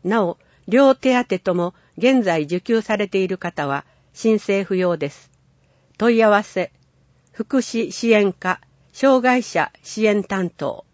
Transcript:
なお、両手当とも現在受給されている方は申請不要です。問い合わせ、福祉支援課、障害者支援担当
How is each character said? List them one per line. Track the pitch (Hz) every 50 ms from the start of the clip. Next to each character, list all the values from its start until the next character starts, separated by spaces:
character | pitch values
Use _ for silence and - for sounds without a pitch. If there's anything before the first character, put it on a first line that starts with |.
| _
な | 180 214 233 202
お、 | 170 - _ _ _ _ _ _
両 | - 185 262 277 269 262
手 | _ - 262 254 247 240
当 | _ 190 180
と | _ 196 175
も | 175 175 180 - _ _ _ _
現 | - 180 254 269 254 214
在 | 190 165 165 151
受 | 143 170 180
給 | _ - 233 226
さ | 214 - 220
れ | 202 208
て | 190 - 190
い | 190
る | 180 190
方 | 185 - 175 - - 147
は | 139 139 143 - _ _ _ _ _ _
申 | - - 226 220 208
請 | - - 196 196 196
不 | 185 190
要 | 185 185 175 170
で | 156 147 143
す。 | - - _ _ _ _ _ _ _ _ _ _ _ _ _ _ _
問 | _ 214 233 233
い | 220 220
合 | 214
わ | 208 202 214
せ、 | - - - 175 - _ _ _ _ _ _ _ _ _ _ _ _
福 | _ - 220 _ -
祉 | 262 233 - - 226 226 -
支 | 196 - - 233
援 | 220 208 202 196 185
課、 | _ - 185 185 - _ _ _ _ _ _
障 | _ - - 269 269 262
害 | 233 254 247 254 233
者 | - - 170 147 - _ _ _
支 | - - 214 220
援 | 214 208 208 185
担 | _ 202 190 185 170
当 | _ - 151 135 110 90 - _